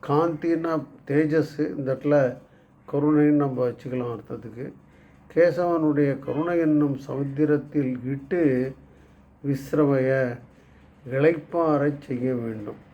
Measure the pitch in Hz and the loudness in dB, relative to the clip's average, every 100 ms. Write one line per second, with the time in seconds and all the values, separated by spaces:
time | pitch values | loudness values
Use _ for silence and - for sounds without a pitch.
0 | - 147 170 156 170 165 165 156 135 - | 0 0 2 -2 -2 -2 -2 -4 -6 -18
1 | - 139 156 160 151 - 151 - 135 131 | -2 0 2 2 0 -2 -6 -4 -4 -4
2 | 147 147 131 123 - _ _ _ - 143 | 2 2 2 -2 -16 _ _ _ -6 -2
3 | 147 151 147 147 143 127 127 117 135 127 | 2 4 4 4 2 0 -2 -4 -8 -6
4 | 120 113 - 117 113 110 139 - - - | -6 -8 -10 -12 -12 -14 -14 -14 -20 -20
5 | - - - - 170 151 175 170 156 147 | -20 -20 -6 4 4 4 0 2 2 2
6 | 143 131 - 131 165 175 160 151 147 131 | 2 0 -4 -4 0 2 4 4 2 -2
7 | - 135 139 139 151 147 - 151 131 127 | -6 -6 -6 -2 2 0 0 -2 -2 -4
8 | 127 139 - 180 156 127 131 - - - | -6 -6 -4 0 2 2 -2 -6 -20 -20
9 | - - - _ 139 135 139 151 147 139 | -20 -20 -20 _ -4 -4 -2 0 2 2
10 | 131 135 127 117 - - - - - - | 2 0 0 -4 -14 -20 -20 -20 -20 -20
11 | 127 131 151 165 - 170 165 147 143 143 | -8 2 2 2 -4 -2 2 2 0 -2
12 | - 127 127 127 117 110 104 - - | -6 -4 -2 -2 -4 -8 -10 -14 -18